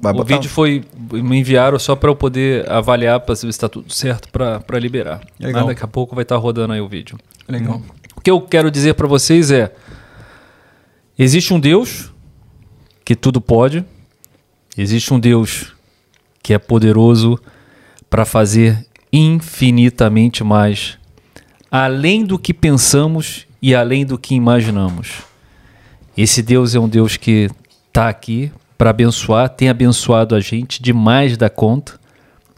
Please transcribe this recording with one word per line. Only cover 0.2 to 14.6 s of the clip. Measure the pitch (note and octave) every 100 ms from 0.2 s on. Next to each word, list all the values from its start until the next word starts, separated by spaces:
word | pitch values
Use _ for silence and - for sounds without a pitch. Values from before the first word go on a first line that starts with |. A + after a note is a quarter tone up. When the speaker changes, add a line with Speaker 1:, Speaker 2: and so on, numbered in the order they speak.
| A2+
Speaker 2:
vídeo | C#3 C3+
foi, | D#3 D3+ C#3+ - B2 A#2
me | A2+ B2 C3
enviaram | B2+ B2+ C3 C#3+
só | - C3+
pra | D3
eu | C#3+
poder | C#3 C3 C3+ B2 -
avaliar, | A2+ A2+ A#2+ A#2 A#2+
pra | - A2
saber | A#2
se | -
tá | A2+
tudo | A2+ -
certo | - C3 A#2 -
pra, | - B2 G#2+
pra | - B2
liberar. | A#2+ B2 D#2 F2 - -
Speaker 3:
Legal. | B2+ B2
Speaker 2:
Mas | C3
daqui | A#2+
a | A2
pouco | B2+ B2
vai | B2+
tá | A#2 B2
rodando | A#2 A#2 A2
aí | G#2+
o | G2
vídeo. | G2 - A2 _ _ -
Speaker 3:
Legal. | B2 A2+ A#2 - - - -
Speaker 2:
O |
que | F#3
eu | F#3
quero | F#3 E3 D#3
dizer | D3 D3+
pra | - D3
vocês | C#3+ - E3 D3
é, | C3+ G#2 - - - - - - - _ _ _ _ _ _ _ -
existe | C3 D#3+ -
um | F3
Deus | C#3 F#3 B3 - - - - _ _ _ _ _ _ _
que | -
tudo | A#2+ C3+ B2
pode, | - A#2 C3 E3 F#3 - _ _ _ _ _ _